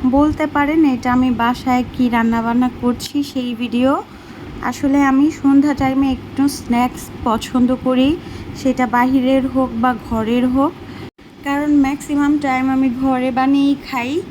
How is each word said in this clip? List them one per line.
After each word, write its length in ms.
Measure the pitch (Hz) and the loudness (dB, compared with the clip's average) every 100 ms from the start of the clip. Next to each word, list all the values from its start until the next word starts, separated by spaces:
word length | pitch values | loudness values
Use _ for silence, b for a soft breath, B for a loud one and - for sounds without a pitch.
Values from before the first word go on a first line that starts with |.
| 254 269 | 2 4
বলতে 300 | 302 294 302 294 | 2 0 -2 0
পারেন 240 | 285 320 302 | 0 2 2
এটা 160 | 247 247 247 | 2 2 2
আমি 120 | 254 233 | 2 2
বাসায় 420 | 233 247 254 247 240 | 0 0 0 0 0
কি 120 | - 247 233 | 0 0 2
রান্নাবান্না 540 | 233 233 226 240 254 247 | 2 0 0 0 0 0
করছি 340 | 240 240 - 285 285 | -2 -2 -4 -4 -4
সেই 200 | 262 247 226 | -4 -6 -6
ভিডিও। 300 | 240 233 262 311 - B B B B - - | -4 2 2 2 -4 B B B B -8 -8
আসলে 280 | 247 285 277 277 | -2 0 4 4
আমি 140 | 269 302 302 | 4 2 2
সন্ধ্যা 340 | 277 277 294 269 | 4 4 4 2
টাইমে 260 | 269 269 269 254 | 0 2 0 -2
একটু 280 | - - 277 262 | -6 -2 0 -2
স্ন্যাক্স 440 | - 240 247 - - - 247 | -2 0 0 -4 -14 -6 -2
পছন্দ 440 | 226 - 254 247 254 254 | -2 -2 0 2 2 0
করি, 240 | 254 269 349 B B B - | 2 2 0 B B B -4
সেটা 240 | 269 254 247 240 | -2 0 0 2
বাহিরের 480 | 254 269 254 269 262 | 2 2 2 2 0
হোক 160 | 254 254 226 | -2 -2 0
বা 80 | 254 233 - | 0 -2 -4
ঘরের 380 | 226 220 240 254 254 | -4 0 0 2 2
হোক, 160 | 294 - - B B _ - - | 0 -2 -16 B B _ -20 -14
কারণ 260 | 277 285 302 294 269 | -6 -2 2 2 2
ম্যাক্সিমাম 480 | 285 - 285 285 294 285 | -2 -4 -2 0 0 0
টাইম 200 | 254 262 262 | 0 0 0
আমি 120 | 262 240 | 0 0
ঘরে 280 | 269 262 254 | 0 0 0
বানিয়েই 440 | 247 269 277 277 277 - | 0 2 4 2 0 -4
খাই। 240 | 262 240 311 - | -6 -4 -6 -6